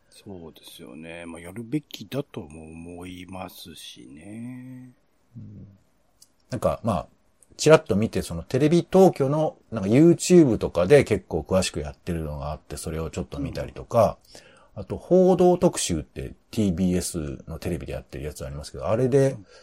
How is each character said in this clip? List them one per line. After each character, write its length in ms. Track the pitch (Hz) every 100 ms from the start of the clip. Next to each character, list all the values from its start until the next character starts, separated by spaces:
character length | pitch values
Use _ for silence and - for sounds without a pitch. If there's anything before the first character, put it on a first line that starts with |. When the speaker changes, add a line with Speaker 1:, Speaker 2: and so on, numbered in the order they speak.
| _
Speaker 1:
そ 400 | _ 101 92 82
う 40 |
で 120 | - -
す 160 | -
よ 140 | 76 69
ね。 300 | 82 85 85
ま 120 | 82
あ、 20 |
や 120 | 85
る 120 | 98
べ 160 | 117 151
き 260 | - - 104
だ 160 | 135
と 180 | - 120
も 220 | 73 80
思 420 | 80 80 82 87 92
い 200 | 90 92
ま 220 | 92 90
す 260 | - 90 78
し 320 | - - 60
ね。 840 | 71 101 113 120 127 127 127 127 _ _ _ _ 117
Speaker 2:
う 20 |
ん。 280 | 104 101 98 _ _ _ _ _ _ _ _
な 80 | 120
ん 20 |
か、 220 | 82 71
ま 100 | 113
あ、 140 | 87 - _ _ _ _ -
ち 140 | 151
ら 80 | 156
っ 60 |
と 120 | - 98
見 140 | 110
て、 140 | 92
そ 100 | -
の 100 | 82
テ 160 | - 123
レ 100 | 151
ビ 180 | 170 -
東 220 | 185 185
京 160 | - 135
の、 280 | 151 208 - _
な 100 | 110
ん 20 |
か 60 | 98
YouTube 680 | 123 170 165 - 180 143 104
と 120 | 90
か 180 | - 90
で 160 | 143
結 220 | - 98 -
構 140 | 85
詳 200 | 71 95
し 80 | 92
く 100 | 82
や 120 | 73
っ 60 | -
て 140 | -
る 80 | 82
の 160 | 78 73
が 140 | 71
あ 40 | 80
っ 40 |
て、 180 | - 76
そ 120 | -
れ 100 | 80
を 100 | 78
ち 80 | 92
ょ 20 |
っ 40 | -
と 140 | -
見 140 | -
た 100 | - -
り 80 |
と 100 | -
か、 340 | - 117 98 - _ - - _ _ -
Speaker 1:
う 40 |
ん。 20 |
Speaker 2:
あ 20 |
と 140 | 95 95
報 380 | - 180 185 185
道 220 | 180 180
特 220 | 175 -
集 200 | - 80
っ 40 |
て 300 | 69 - 64 - _
テ 100 | 110
ィ 60 | 101
ー 60 | 85
ビ 160 | 92
ー 40 | 90
エ 40 |
ス 420 | - 87 73 65 -
の 100 | 78
テ 100 | -
レ 80 | 78
ビ 80 | 58
で 80 |
や 80 | 67
っ 20 |
て 140 | - 67
る 80 | 73
や 80 |
つ 120 | - 67
あ 40 |
り 60 | 71
ま 80 |
す 80 | 73
け 80 | 67
ど、 80 | 69
あ 80 | 113
れ 140 | 127
で、 220 | 139 135
Speaker 1:
う 40 | 120
ん。 100 | - -